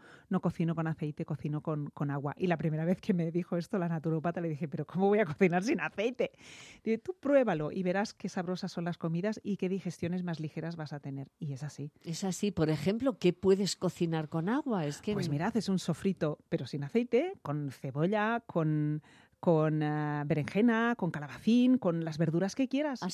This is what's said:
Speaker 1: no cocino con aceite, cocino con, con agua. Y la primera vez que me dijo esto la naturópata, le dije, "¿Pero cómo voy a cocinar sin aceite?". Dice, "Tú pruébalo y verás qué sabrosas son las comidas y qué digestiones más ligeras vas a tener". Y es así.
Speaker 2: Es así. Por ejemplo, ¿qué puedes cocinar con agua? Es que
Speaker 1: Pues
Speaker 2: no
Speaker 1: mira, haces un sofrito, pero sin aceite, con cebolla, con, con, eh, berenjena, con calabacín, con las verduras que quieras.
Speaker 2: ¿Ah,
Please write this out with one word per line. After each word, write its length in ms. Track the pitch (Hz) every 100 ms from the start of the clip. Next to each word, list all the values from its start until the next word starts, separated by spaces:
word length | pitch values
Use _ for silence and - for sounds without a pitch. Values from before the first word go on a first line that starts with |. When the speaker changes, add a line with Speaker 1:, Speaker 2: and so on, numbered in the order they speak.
| - - _
Speaker 1:
no 120 | 185
cocino 340 | 180 - 165
con 140 | 165 160
aceite, 360 | 160 151 147
cocino 360 | 165 151 156 151
con, 260 | 156 151 143
con 200 | - 143
agua. 240 | 139 143 -
Y 120 | 185
la 80 | 165
primera 280 | 165 156
vez 160 | 165 190
que 140 | -
me 160 | 180 165
dijo 260 | 170 175 175
esto 220 | 165 196
la 100 | 170
naturópata, 520 | 165 160 160 165 170
le 80 | 170
dije, 180 | 147 151
"¿Pero 200 | 151 151
cómo 180 | 175 196
voy 140 | 208
a 40 | 196
cocinar 360 | 147 190 175
sin 180 | 202 294
aceite?". 520 | 156 - 226 247 214 - - - - -
Dice, 160 | - 220
"Tú 160 | -
pruébalo 560 | - 269 285 233 160 151
y 140 | -
verás 280 | 185 185 220
qué 160 | - 196
sabrosas 440 | - 175 180 185
son 120 | - 170
las 120 | 170
comidas 420 | 170 165 202 220
y 120 | - 196
qué 120 | 185
digestiones 560 | 190 180 - 170 180
más 160 | 180 156
ligeras 340 | 156 - 160
vas 180 | 170 151
a 60 | 147
tener". 320 | 143 139 139 _
Y 140 | 151
es 100 | 135
así. 300 | 147 - 147 _
Speaker 2:
Es 220 | - 165
así. 260 | 190 175 208
Por 200 | 175 156
ejemplo, 480 | 156 151 220 269 202
¿qué 140 | 180
puedes 440 | 170 190 190 196 -
cocinar 520 | 180 - 170 160 151
con 200 | 165 170
agua? 360 | 262 294 208
Es 160 | 147 143
que 120 | -
Speaker 1:
Pues 160 | 202 175
Speaker 2:
no 60 |
Speaker 1:
mira, 120 | 143 180
haces 220 | 233 196
un 100 | 190
sofrito, 600 | - 165 196 185 156 151 _
pero 180 | 165 127
sin 160 | 147
aceite, 520 | 143 226 247 233 349 392
con 280 | - 147 143
cebolla, 720 | 123 139 127 170 208 214 233
con, 640 | - 175 156 151 151 151 - - - _
con, 440 | - 160 156 151
eh, 400 | 151 151 151 147 147
berenjena, 680 | 156 143 190 240 226 240 240
con 140 | 170
calabacín, 640 | 160 143 - - 240 247 254
con 240 | 190 170
las 140 | 165 151
verduras 360 | 170 165 190 -
que 100 | 262
quieras. 360 | 269 302 254
Speaker 2:
¿Ah, 60 | 185